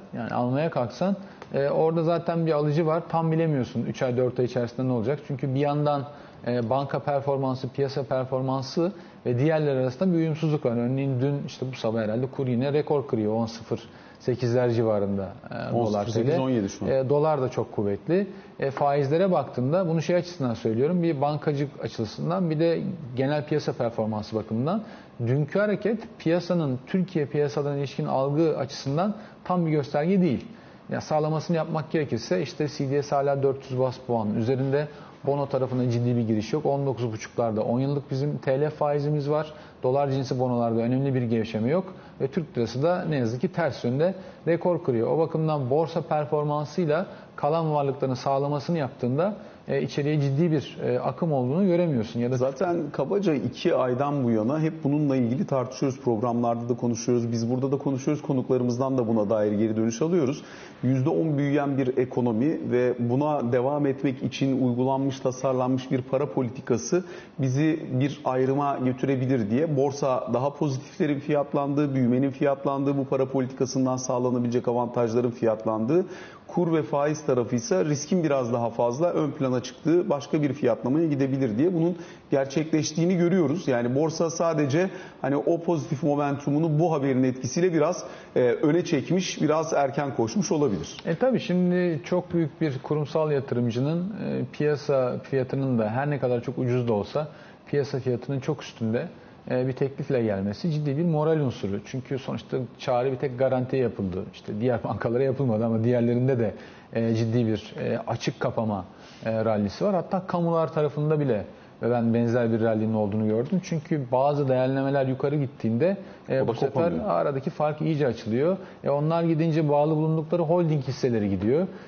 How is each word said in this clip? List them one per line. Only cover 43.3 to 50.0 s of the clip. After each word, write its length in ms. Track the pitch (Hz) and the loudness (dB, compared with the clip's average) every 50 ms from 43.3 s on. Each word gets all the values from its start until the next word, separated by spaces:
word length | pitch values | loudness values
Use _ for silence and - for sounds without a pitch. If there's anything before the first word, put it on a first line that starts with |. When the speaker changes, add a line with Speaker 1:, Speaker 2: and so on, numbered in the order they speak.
| 117 127 | -2 -2
Speaker 1:
ki 80 | - - | -4 -2
ters 360 | - - 165 143 117 - - | -2 0 -2 -2 -2 -2 -2
yönde 300 | 120 123 139 160 185 190 - - - - - - 160 | -2 0 2 2 0 0 -2 -10 -16 -16 -8 -2 0
rekor 360 | 170 165 170 180 175 165 170 | 0 2 2 2 0 0 0
kırıyor. 260 | - 123 113 113 127 | 0 2 2 2 2
O 80 | 143 151 | 2 2
bakımdan 520 | 165 147 - 160 160 156 151 147 131 120 | 2 0 0 0 0 0 0 0 0 2
borsa 320 | 135 151 165 156 - 175 165 | 2 2 2 0 -2 -4 -2
performansıyla 1040 | - 160 151 151 139 156 151 147 151 147 151 151 - - - 180 151 147 165 202 - - - - - - | 0 0 0 0 0 0 0 0 0 0 -2 -2 -4 -2 -2 0 2 2 0 0 -4 -8 -16 -18 -18 -10
kalan 360 | - - 143 156 165 165 156 151 | -2 0 0 2 2 2 2 0
varlıkların 420 | 147 143 139 131 135 135 131 127 | 0 0 0 -2 -2 -2 -2 -2
sağlamasını 640 | 123 - 147 139 139 143 143 147 143 - - 175 165 | -2 0 0 0 0 0 0 -2 -4 -2 -2 -2 -2
yaptığında, 560 | 139 123 - - - 120 127 143 170 208 208 - - - - - - - | -2 -4 -4 -4 -2 -2 0 2 0 0 -2 -6 -12 -18 -20 -16 -8 -4
e, 140 | 135 139 151 | -2 -2 -2
içeriye 380 | 143 - 151 | -2 -2 -2